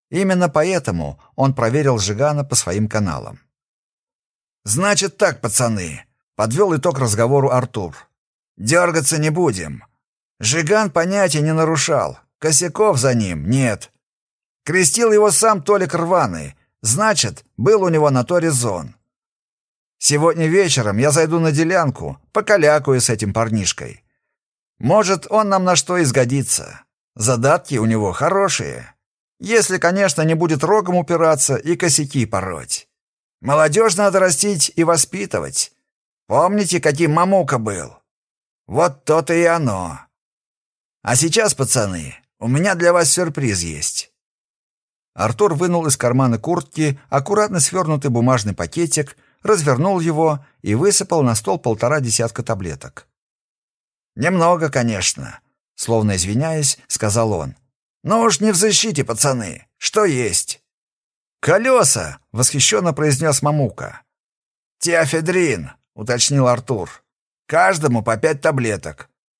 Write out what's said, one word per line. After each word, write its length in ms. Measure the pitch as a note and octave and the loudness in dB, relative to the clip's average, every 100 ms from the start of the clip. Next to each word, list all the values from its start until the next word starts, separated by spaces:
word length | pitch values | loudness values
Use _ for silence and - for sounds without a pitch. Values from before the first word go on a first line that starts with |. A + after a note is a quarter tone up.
| - | -8
Именно 380 | D#3+ F#3+ F3+ F3 | -2 0 2 0
поэтому 720 | D3+ E3+ F3+ - E2+ D2 C#2 _ - | 0 0 -2 -2 -4 -6 -12 _ -2
он 180 | C3+ | -2
проверил 440 | C3 A2+ C#3+ C#3 A#2 | 0 0 2 0 0
Жигана 460 | F#2+ G#2 D3 D3 | -2 -2 -2 -2
по 120 | C#3 A#2 | -2 -2
своим 320 | E2+ G2+ G#2+ | -2 -2 -2
каналам. 520 | G#2+ G2 C2+ A1 - _ _ _ _ _ _ _ _ _ _ _ _ G#2+ | -2 -2 -6 -10 -18 _ _ _ _ _ _ _ _ _ _ _ _ -4
"Значит 520 | B2 G3+ G3 E3 - | 0 0 0 -2 0
так, 240 | F#3 - | 0 0
пацаны", 640 | B2 - A#2+ G#2 E2+ C2+ - _ _ - | -2 0 0 -2 -8 -12 -18 _ _ -4
подвел 400 | A2 D3 G3+ D#3 | -2 2 2 2
итог 240 | F3 C3+ | 0 0
разговору 500 | A#2+ G2+ A#2 C#3 C3 | -2 0 2 2 2
Артур. 460 | B2+ B2 A2 F2 - - _ _ _ _ - | 0 -2 -6 -10 -12 -20 _ _ _ _ -10
"Дергаться 600 | G#2+ E3+ F3 E3 C#3 D#3 | 0 2 2 0 0 0
не 120 | D#3 | 0
будем. 540 | D#3+ E3 F#2+ D#2 B1 - _ _ _ _ - | 0 0 -2 -8 -14 -18 _ _ _ _ -6
Жиган 500 | G#2+ D#3+ D#3 G#3+ G#3 | -2 0 2 2 0
понятия 520 | E3+ F3 G3+ F#3 D3 | -2 0 0 0 0
не 120 | D3+ | 0
нарушал, 640 | D#3+ D#3+ D#3+ E3+ C#3 D#2 - _ - | 0 0 0 0 0 -2 -8 _ -6
косяков 600 | D#3 C#3+ F3 E3+ G#3+ C3+ | 0 0 0 0 2 2
за 160 | C3 | 2
ним 360 | A#2+ G2 D#2 D#2+ | 0 -2 -4 -2
нет. 420 | C3+ B2 G2+ - _ _ _ _ _ _ _ | 0 0 -4 -10 _ _ _ _ _ _ _
Крестил 480 | - F3+ F3+ A3+ A3+ | -4 0 2 2 4
его 200 | G#3 G#3 | 4 4
сам 300 | - A3+ G3+ | 4 2 2
Толик 320 | E3+ G3+ F3+ | 2 0 0
Рваный, 600 | E3+ E3+ F3+ A#2+ E2 C#2+ - _ _ | -2 0 0 0 -4 -10 -16 _ _
значит, 640 | A2+ C#3+ G#3+ F#3 G#2+ - _ - | -2 0 0 0 -2 -6 _ -2
был 260 | D3+ A3 | 2 4
у 60 | F#3 | 4
него 200 | D#3 D3 | 2 4
на 140 | C3 | 2
то 140 | A#2+ F3 | 2 0
резон. 580 | E3 C3 A#2+ F2 C#2 _ _ _ _ _ _ _ _ _ _ - | 0 0 -2 -4 -10 _ _ _ _ _ _ _ _ _ _ -6
Сегодня 500 | - D3 E3 E3 D#3+ | -2 2 2 2 2
вечером 500 | F#3 F3+ C3+ G#2+ G2+ | 2 2 2 0 2
я 140 | C#3+ | 2
зайду 280 | D3+ D#3 E3 | 2 2 2
на 120 | D#3+ | 0
делянку, 680 | D3 E3 F#3 D3 - D3+ C#3 _ | 0 0 0 0 -4 -8 -12 _
покалякаю 680 | G#3+ G#3+ G3+ D3+ D3+ C#3 B2+ | -4 0 2 4 2 2 0
с 80 | A#2+ | 0
этим 240 | G#2+ G2+ | -2 -2
парнишкой. 720 | A2 A2+ A2 F#2 - B1 - _ _ _ _ _ _ _ - | -2 -2 -2 -2 -6 -10 -16 _ _ _ _ _ _ _ -6
Может, 500 | B2 G#3 F#3 F#3+ - | 0 2 2 -2 0
он 200 | G#3+ G#3 | 0 2
нам 160 | F#3+ F#3 | 0 2
на 100 | F3 | 0
что 220 | - F3+ | 0 0
и 80 | C#3+ | 2
сгодится. 800 | C3+ B2 C#3 - - G1+ - _ _ _ - | 2 0 0 -2 -4 -6 -18 _ _ _ -6
Задатки 600 | A2 A#2+ C3+ F3 - B2+ | -2 0 2 0 0 -2
у 100 | A2+ | 0
него 280 | A2+ G2+ | 0 -2
хорошие. 840 | F2 D3+ G3 G3 - D2 B1 A#1+ _ _ _ _ - | -2 0 0 0 -2 -6 -10 -16 _ _ _ _ -12
Если, 360 | G3 A3+ G3 F#3 | -2 0 0 0
конечно, 440 | E3+ G3 G3 - | 0 2 0 2
не 140 | D#3+ D#3+ | 0 2
будет 280 | E3+ D3 | 0 0
рогом 320 | D#3+ G#3 F#3 F3+ | 2 2 2 -2
упираться 600 | E3+ E3+ D#3+ D3+ - B2 | 0 2 2 2 0 -2
и 180 | D#3 E3+ | -2 -2
косяки 500 | F3 D#3 C#3 C3+ G#2+ | 0 0 -2 -2 -2
пороть. 640 | G2 F#2+ D#2 A#1+ - - _ _ _ _ _ | -4 -6 -8 -8 -10 -12 _ _ _ _ _
Молодежь 560 | B2 D3+ D#3 F3+ A3+ F3+ | 0 2 4 4 2 2
надо 220 | G3+ F#3+ | 2 4
растить 520 | F#3 - G#3 F3 - - | 2 2 0 0 -2 0
и 80 | E3 | 2
воспитывать. 880 | E3 - F#3+ G3+ F#2+ C#2 - - _ _ _ _ _ - | 2 0 -4 -6 -6 -6 -6 -8 _ _ _ _ _ -2
Помните, 520 | A#2+ F3 G#3 F#3 F3 | 2 2 2 0 0
каким 340 | D3+ C#3+ D#3+ | 0 2 2
мамука 440 | D#3+ F#3 G3 C#3 B2 | 2 2 2 2 -2
был? 400 | G#2+ F#2 C2 - _ _ _ _ _ _ - | -2 -6 -10 -16 _ _ _ _ _ _ -6
Вот 360 | A#2 F3 C3+ | 0 0 -2
то-то 300 | - D#3 E3 | 0 0 2
и 100 | E3+ | 2
оно. 560 | E3+ E3+ C3 F#2+ F2 - - _ _ _ _ _ _ _ _ _ | 2 2 -2 -4 -6 -12 -18 _ _ _ _ _ _ _ _ _
А 140 | - B2+ | -2 0
сейчас, 400 | D#3+ A3 G#3+ - | 0 0 0 0
пацаны, 600 | B2 C3 G2+ F2 C#2 - _ - | -2 -2 -2 -6 -12 -16 _ -8
у 100 | A#2 | -2
меня 280 | C#3 G3 F3 | 0 0 2
для 180 | F3 | 2
вас 180 | F3 F3 | 4 2
сюрприз 500 | - E3 C#3+ B2+ F#2 | 0 -2 -2 -2 -2
есть". 520 | E2+ D2 - - - _ _ _ _ _ _ _ _ _ _ - | -6 -6 -8 -8 -12 _ _ _ _ _ _ _ _ _ _ -4
Артур 400 | G#2+ - G#3 D3+ | -4 0 0 2
вынул 320 | F3+ E3+ D#3 | 0 0 0
из 100 | C3+ | 0
кармана 400 | B2 B2 B2+ A2+ | 0 2 2 0
куртки 600 | D3+ F3 - D#3 D3+ C#3 - | -2 -4 -4 -2 -2 -4 -4
аккуратно 500 | C#3 C#3 G#3 G#3 F3+ | -4 0 0 0 0
свернутый 520 | - F#3 D#3+ D3 C#3 | -2 0 -2 -2 0
бумажный 420 | A#2 B2 B2+ G#2 | 2 2 2 0
пакетик, 640 | - E2+ E3+ E3 D#3 C#3+ - _ _ | -6 -6 -4 -2 -2 -4 -10 _ _
развернул 580 | - G3+ C#3+ B2 F#3 F#3 | 0 2 2 2 2 0
его 460 | E3 D#3 D#3+ C#3+ - _ | 0 2 0 0 -8 _
и 140 | F#2+ A2+ | -2 2
высыпал 480 | G3 G3 - D#3+ | 2 2 0 2
на 100 | B2+ | 2
стол 240 | A2 - F#3 | 0 -2 -2
полтора 420 | A#2+ G#2+ A#2+ D3+ | -2 0 0 0
десятка 440 | A#2+ G#2+ A2+ - | -2 -2 -4 -4
таблеток. 640 | A#2 G2+ F2+ C#2 B1+ - - _ _ _ _ _ _ _ _ _ _ - | -6 -6 -6 -10 -16 -20 -20 _ _ _ _ _ _ _ _ _ _ -6
"Немного, 540 | E3 F#3 E3 F3 D#3 | 0 2 4 2 0
конечно", 680 | C3+ A#2 G2 - - A#1+ - _ _ _ - | 0 0 0 -2 -4 -12 -18 _ _ _ -8
словно 400 | - A2+ G#2+ F#2+ | -2 0 2 0
извиняясь, 600 | F#2 A2+ D#3+ D#3 C#3 - - | -2 -2 -2 -2 -2 -4 -8
сказал 460 | - G#2+ A2 A2+ | -4 -2 0 0
он. 220 | F2+ C2+ - _ _ _ _ | -2 -6 -12 _ _ _ _
"Но 180 | - A3+ | -2 2
уж 180 | A#3 - | 2 2
не 120 | G#3+ | 0
в 40 | E3+ | 2
защите, 480 | G#3+ - A3+ C#3 | 2 2 0 -2
пацаны, 640 | B2 A2+ C#3+ B2+ F#2+ - _ - | -2 0 0 -2 -6 -12 _ -10
что 280 | - G#3+ G3+ | -4 0 2
есть?" 560 | B2+ A2 - - - _ _ _ _ _ _ _ - | 0 -2 -4 -6 -12 _ _ _ _ _ _ _ -6
"Колеса!" 800 | - F#3+ B3 B3+ D3 A2+ D#2 - _ | 0 2 4 2 2 0 -4 -12 _
восхищенно 640 | G#2+ C3 C#3+ - G#3+ F3 | -2 0 2 0 2 0
произнес 480 | D3+ D3+ C3+ D#3+ C#3 | 0 0 2 0 0
Мамука. 640 | D3+ D3+ A#2+ - - - _ _ _ _ _ _ _ - | 0 0 -2 -4 -14 -16 _ _ _ _ _ _ _ -8
"Теофедрин", 960 | E3+ E3 C#3+ D#3+ D#3+ F#3 E3 G2 C2+ - _ - | 0 0 2 0 0 0 0 -2 -6 -16 _ -12
уточнил 520 | G#2+ A#2+ - C#3 B2+ | -4 -2 0 2 2
Артур. 560 | A#2+ - G#2+ E2+ - _ _ _ _ - | 0 -2 -6 -6 -14 _ _ _ _ -4
"Каждому 580 | D#3 F#3 E3+ D3 A#2 | 2 2 2 0 0
по 120 | A#2 A2 | -2 -2
пять 260 | D#3 C#3+ | -2 0
таблеток. 680 | D#3+ C3+ A#2 G2 D#2 - - _ _ _ | -2 0 -2 -4 -8 -16 -20 _ _ _